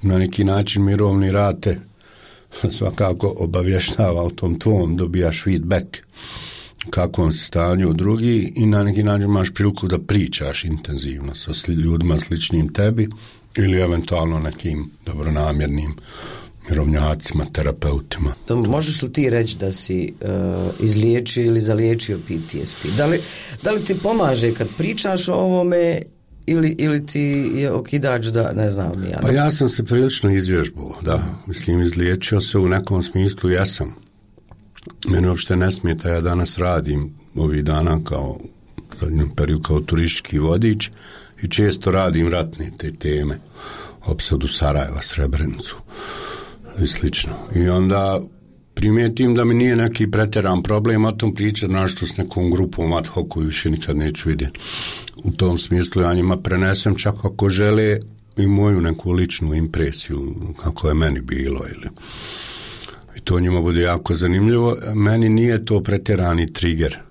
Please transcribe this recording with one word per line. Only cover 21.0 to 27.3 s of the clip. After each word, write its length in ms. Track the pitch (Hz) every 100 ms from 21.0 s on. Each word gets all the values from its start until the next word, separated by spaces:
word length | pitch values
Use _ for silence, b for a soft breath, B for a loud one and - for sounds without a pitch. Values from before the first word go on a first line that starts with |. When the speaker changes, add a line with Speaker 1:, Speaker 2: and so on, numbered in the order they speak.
| 113 120 113 - 117
Speaker 2:
ili 160 | 117
zaliječio 580 | 107 107 113 113 - 95 80
P 100 | 82 80
T 140 | - 73
S 80 |
P? 160 | - - 107
Da 80 | 147
li, 160 | 170 B B B 117
da 80 | -
li 140 | 214 190
ti 100 | 190
pomaže 580 | 196 226 165 131 117
kad 140 | 113 117 -
pričaš 520 | 170 220 202 185 185
o 40 |
ovome 680 | 180 185 185 180 175 170 165 - _ _ - -
ili, 300 | 165 160 160
ili 260 | 151 147 147
ti 460 | 147 143